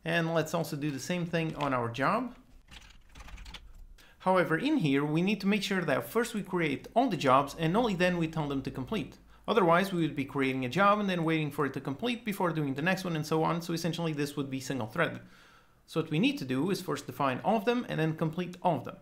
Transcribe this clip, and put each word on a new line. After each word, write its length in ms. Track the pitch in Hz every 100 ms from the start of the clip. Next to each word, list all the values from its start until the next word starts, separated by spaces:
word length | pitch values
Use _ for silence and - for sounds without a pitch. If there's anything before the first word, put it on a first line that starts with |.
And 300 | 165 170 165
let's 200 | 165 156
also 220 | 170 160 147
do 140 | 151
the 80 | 135
same 260 | - 180
thing 300 | 175 170 160 151
on 160 | 143
our 160 | 127 117
job. 460 | 117 139 214 247 - - - - - - - - - - - - - - - - - - -
However, 400 | 190 185 165 160
in 200 | 262 302
here, 260 | 156 139
we 180 | 147 156
need 180 | 190 214
to 40 | 196
make 160 | 208
sure 200 | - 190
that 280 | 160 131 -
first 240 | 226 233
we 80 | 214
create 460 | - 180 156 131 -
all 140 | 220 262
the 80 | 156
jobs 380 | 135 131 139 -
and 180 | 160 208
only 180 | 247
then 240 | 175 180 175
we 80 | 160
tell 220 | 160 147
them 140 | 135
to 80 | 131
complete. 480 | 135 131 214 131 - - - -
Otherwise, 460 | 214 175 170 196
we 80 | 180
would 160 | 156 139
be 80 |
creating 400 | 180 143 131 131
a 60 | 127
job 280 | 160 202 208
and 100 | 202
then 160 | 175
waiting 260 | 160 160 151
for 160 | - 139
it 80 |
to 60 | 139
complete 440 | 139 135 240 233
before 260 | 214 - 180
doing 220 | 156 143
the 80 | 135
next 240 | 170 180
one 120 | 180 160
and 100 | 156
so 160 | 160
on. 180 | 160 170
So 140 | 165
essentially, 400 | 165 170 160 165
this 220 | 147 147 -
would 140 | 135
be 100 | 135
single 260 | 127 135 110
threaded. 340 | 170 147 120 - - - - _ _ _
So 140 | 165
what 100 | 156
we 80 | 151
need 200 | 262 -
to 80 | 131
do 240 | 131 175
is 100 | 190
first 260 | - 143 -
define 340 | - 139 123
all 120 | - 220
of 100 | 202
them 180 | 247 -
and 100 | 156
then 160 | 160 156
complete 400 | 165 156 180 180
all 140 | 180 143
of 80 |
them. 120 | - -